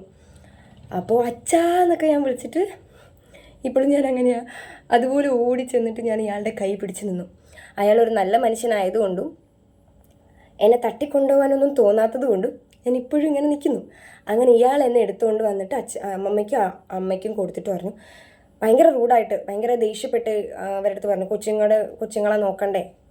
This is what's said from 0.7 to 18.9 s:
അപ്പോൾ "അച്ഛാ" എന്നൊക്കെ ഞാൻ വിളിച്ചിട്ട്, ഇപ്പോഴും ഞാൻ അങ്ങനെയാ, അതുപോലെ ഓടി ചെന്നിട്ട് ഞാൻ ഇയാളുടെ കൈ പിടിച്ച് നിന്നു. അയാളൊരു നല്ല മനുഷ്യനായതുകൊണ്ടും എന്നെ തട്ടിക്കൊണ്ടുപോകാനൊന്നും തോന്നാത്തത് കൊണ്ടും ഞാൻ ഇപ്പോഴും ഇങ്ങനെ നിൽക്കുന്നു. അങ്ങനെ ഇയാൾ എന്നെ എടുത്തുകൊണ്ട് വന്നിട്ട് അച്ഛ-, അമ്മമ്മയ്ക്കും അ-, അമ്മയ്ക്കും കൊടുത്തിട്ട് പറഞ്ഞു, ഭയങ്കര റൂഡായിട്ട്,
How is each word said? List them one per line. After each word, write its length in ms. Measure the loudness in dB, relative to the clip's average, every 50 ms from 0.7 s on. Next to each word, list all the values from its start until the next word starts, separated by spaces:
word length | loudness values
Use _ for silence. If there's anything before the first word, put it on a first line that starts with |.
| -20 -20 -14 -10 -8
അപ്പോൾ 280 | -6 -2 0 0 0 0
"അച്ഛാ" 560 | 0 -4 -8 -4 0 2 2 2 2 2 2 2
എന്നൊക്കെ 240 | 2 2 2 2
ഞാൻ 160 | 2 2 2 0
വിളിച്ചിട്ട്, 440 | -2 -4 -6 -8 -6 -4 -2 -2 -4 -6 -12 -20 -20 _ -20 -20 -20 _ _ _ _ -20 -20 -20 -20 -14 -10 -6
ഇപ്പോഴും 240 | -2 0 2 2 2
ഞാൻ 180 | 2 2 2
അങ്ങനെയാ, 340 | 0 0 0 0 0 0 -2 -4 -12 -16 -20 -20 -20 -20 -18 _ 0
അതുപോലെ 380 | 0 2 2 2 0 0 0 2
ഓടി 340 | 0 0 0 0 0 -2 -2
ചെന്നിട്ട് 380 | -2 -2 -2 -2 -2 -4 -6
ഞാൻ 200 | -4 -4 -2 -2
ഇയാളുടെ 340 | -4 -4 -4 -4 -6 -6 -6 -4
കൈ 140 | -4 -4 -4
പിടിച്ച് 300 | -4 -6 -8 -8 -8 -8
നിന്നു. 180 | -6 -6 -8 -8 -12 -16 _ _ _ -20 -20 -20 -12 -4
അയാളൊരു 320 | 0 2 4 4 4 4 2
നല്ല 280 | 2 0 0 2 2
മനുഷ്യനായതുകൊണ്ടും 1000 | 2 2 2 0 -2 -2 -2 0 0 0 0 0 0 0 -2 -2 -4 -6 -8 -10 -16 _ _ _ _ _ _ _ _ _ _ _ _ _ _ _ _ _ _ _ _ _ _ _ 2
എന്നെ 200 | 4 4 4 4 0
തട്ടിക്കൊണ്ടുപോകാനൊന്നും 880 | -4 -4 -4 -4 -2 0 0 2 4 4 4 4 2 2 2 2 2 2
തോന്നാത്തത് 520 | 4 4 4 4 4 2 0 0 -2 -2
കൊണ്ടും 340 | 0 0 0 -2 -4 -6 -8 _ _ _ _ -4
ഞാൻ 100 | -2 -2
ഇപ്പോഴും 300 | -2 -2 -2 -2 0 0
ഇങ്ങനെ 200 | 0 0 0 0
നിൽക്കുന്നു. 340 | 0 -2 -2 -2 -2 -2 -4 -6 -12 -20 -20 -20 -20 -20 -14 -6
അങ്ങനെ 240 | -2 0 4 6 6
ഇയാൾ 320 | 6 6 6 4 4 2 2
എന്നെ 160 | 2 2 2
എടുത്തുകൊണ്ട് 440 | 2 0 -2 -2 0 0 0 0 0
വന്നിട്ട് 320 | 0 -2 -2 -4 -4 -4
അച്ഛ-, 220 | -6 -6 -6 -10
അമ്മമ്മയ്ക്കും 640 | -10 -8 -8 -6 -4 -4 -2 -2 -2 -2 0 0 0
അ-, 220 | 0 0 -4 -8 _ -10
അമ്മയ്ക്കും 420 | -8 -6 -4 -4 -4 -4 -6 -6 -6
കൊടുത്തിട്ട് 360 | -4 -6 -6 -6 -8 -6 -6
പറഞ്ഞു, 220 | -6 -6 -6 -8 -10 -12 -18 -20 -20 -20 -20 -20 _ _ _ _ _ -2
ഭയങ്കര 280 | 2 4 6 6 6
റൂഡായിട്ട്, 560 | 6